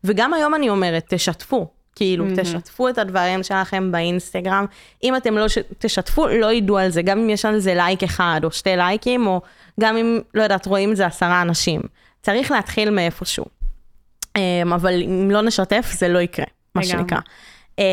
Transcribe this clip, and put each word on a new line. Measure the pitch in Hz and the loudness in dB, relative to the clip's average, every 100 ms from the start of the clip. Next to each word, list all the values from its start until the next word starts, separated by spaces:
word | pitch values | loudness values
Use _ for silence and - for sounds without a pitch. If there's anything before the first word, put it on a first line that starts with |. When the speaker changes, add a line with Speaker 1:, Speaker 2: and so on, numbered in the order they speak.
Speaker 1:
וגם | 185 208 247 | 0 0 2
היום | 320 302 | 2 0
אני | 311 269 | 0 0
אומרת, | 202 180 165 - | 2 0 -2 -2
"תשתפו." | 180 - 160 - 247 - _ _ - | -2 -2 -4 -2 -2 -2 _ _ -4
כאילו, | 196 180 | -2 0
Speaker 2:
מהמם. | 196 185 | 0 0
Speaker 1:
תשתפו | 180 170 - - 254 | -2 -4 -8 -4 -2
את | 247 | 0
הדברים | 196 185 180 185 | -2 0 0 -2
שלכם | 185 190 190 190 190 | -2 -2 -2 -2 -2
באינסטגרם. | 170 170 175 - 190 180 196 202 - - _ | 0 0 -2 -4 -6 -2 -2 -2 -8 -20 _
אם | 247 262 | -2 0
אתם | 254 214 | 0 0
לא | 214 | 0
ש-, | - - 196 | 0 -4 -6
תשתפו, | 226 - 180 - 311 | -4 -4 0 2 2
לא | 226 220 | 2 2
ידעו | 233 202 202 | 2 2 2
על | 185 | 2
זה, | 170 | 2
גם | 175 196 | 0 2
אם | 226 | 2
יש | 208 | 0
על | 220 214 | 0 0
זה | 190 | 2
לייק | 175 175 190 | 2 2 0
אחד | 185 - 180 160 | -2 0 0 0
או | 160 | -2
שתי | - - 185 | -2 0 2
לייקים, | 175 214 - 247 220 | 2 0 0 0 2
או | 185 - - - - | 0 -4 -20 -14 0
גם | 220 226 | 2 2
אם, | 226 233 - | 2 0 -2
לא | 208 | 0
יודעת, | 214 196 - | 2 2 0
רואים | 196 202 | 0 2
את | 214 | 2
זה | 185 | 0
עשרה | - 175 180 | 0 0 2
אנשים. | 175 165 - 156 - _ _ _ | 2 0 0 -2 -6 _ _ _
צריך | - 208 - | -2 -2 0
להתחיל | 262 190 - 214 | -2 -2 -2 0
מאיפשהו. | 202 170 - 180 - - _ - - - - _ _ - - | 2 0 -4 -6 -6 -8 _ -6 -6 -16 -20 _ _ -8 -2
אמ, | 185 175 175 | 0 0 0
אבל | 175 180 180 | 2 2 2
אם | 175 185 196 | 0 0 2
לא | 208 | 2
נשתף, | 214 220 185 208 240 - | 2 0 0 0 -2 -2
זה | 180 | 0
לא | 175 | 2
יקרה, | 175 - 147 _ _ | 0 -4 -8 _ _
מה | 185 | -4
Speaker 2:
לגמרי. | 185 175 | -2 -2
Speaker 1:
שנקרא. | 175 165 - - - - - - | -2 -2 -4 -20 -20 -20 -18 -2
אה, | 196 | 0